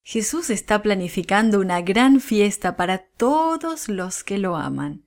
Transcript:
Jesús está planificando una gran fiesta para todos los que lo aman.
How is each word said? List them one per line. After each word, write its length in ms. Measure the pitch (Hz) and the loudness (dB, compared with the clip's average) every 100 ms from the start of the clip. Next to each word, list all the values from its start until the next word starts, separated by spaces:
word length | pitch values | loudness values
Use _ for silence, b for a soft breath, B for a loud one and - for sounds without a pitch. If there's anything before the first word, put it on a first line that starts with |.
Jesús 480 | - 226 208 320 339 | -4 -4 -2 -4 -4
está 320 | 202 - 208 | -6 0 0
planificando 760 | 208 196 180 - 170 196 226 202 | 2 -2 -2 -6 0 2 4 2
una 220 | 185 175 | 2 -2
gran 380 | 175 202 262 269 | 0 4 6 6
fiesta 560 | - 214 202 - - | 4 2 2 0 -4
para 220 | 254 180 190 | -2 -2 -2
todos 920 | _ _ 240 311 320 320 330 320 - | _ _ 2 2 2 -2 -4 -6 -6
los 340 | 190 185 - | -6 -6 -8
que 160 | - 202 | -6 -4
lo 160 | 190 | -2
aman. 480 | 165 139 139 147 - | -2 -4 -6 -6 -10